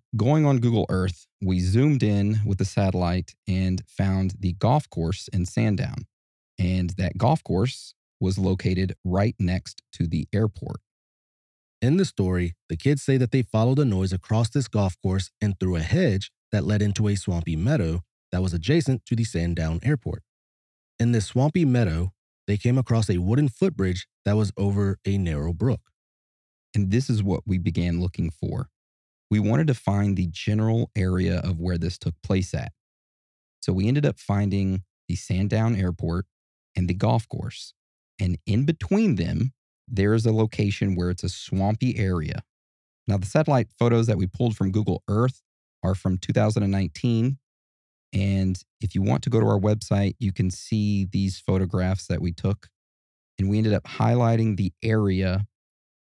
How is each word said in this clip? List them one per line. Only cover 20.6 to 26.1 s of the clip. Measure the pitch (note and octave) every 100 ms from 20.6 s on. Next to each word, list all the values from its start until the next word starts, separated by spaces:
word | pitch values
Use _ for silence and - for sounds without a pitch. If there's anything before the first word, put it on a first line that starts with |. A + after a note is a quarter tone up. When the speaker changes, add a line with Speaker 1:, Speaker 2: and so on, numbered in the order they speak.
| _ _ _ -
Speaker 2:
In | A#2+
this | A#2 -
swampy | B2+ D3 F3+ D3
meadow, | B2 G2+ D#2+ F#2 - _ _ -
they | G2+
came | A#2+ C3
across | A#2+ A2+ G#2+
a | F2+
wooden | F#2 B2+ D3
footbridge | - F#3+ B2 F#2+ F2+ - _ G2+
that | G#2+
was | G2+ -
over | G2+ G2+ G2 G2+ G2
a | G2
narrow | F2 D2+ D#2+
brook. | E2 C3+ A#2 - _ _